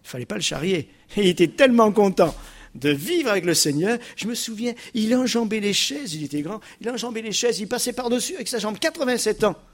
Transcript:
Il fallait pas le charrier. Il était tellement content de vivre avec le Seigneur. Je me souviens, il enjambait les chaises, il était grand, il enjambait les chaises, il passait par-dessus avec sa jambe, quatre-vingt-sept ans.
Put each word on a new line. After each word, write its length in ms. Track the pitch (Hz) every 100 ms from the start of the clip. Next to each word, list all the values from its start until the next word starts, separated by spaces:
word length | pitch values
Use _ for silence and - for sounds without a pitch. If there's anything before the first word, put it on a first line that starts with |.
Il 40 | -
fallait 200 | 127 120
pas 80 | 208
le 60 |
charrier. 480 | 156 151 170 180 - _ _ -
Il 100 | 190
était 220 | 180 170
tellement 440 | - 269 233 220
content 440 | 202 196 180 165 - - - - -
de 140 | 147
vivre 420 | 143 196 349 269
avec 140 | 202 170
le 100 | 156
Seigneur. 420 | 160 143 190 240 - -
Je 120 | 202
me 80 | 233
souviens, 380 | - 214 240 233 -
il 220 | 226 214 254
enjambait 440 | 254 233 220 220
les 140 | 202
chaises, 400 | 196 - 285 269
il 100 | 156
était 200 | 143 147
grand, 160 | 151 214 - -
il 80 | 220
enjambait 340 | 247 233 226
les 80 | 220
chaises, 280 | 190 240 208
il 80 | 202
passait 260 | 240 -
par-dessus 420 | 240 247 247 - 370
avec 120 | 220
sa 120 | 240
jambe, 180 | 208 208
quatre-vingt-sept 680 | 320 330 254 247 214 - 214
ans. 100 | - -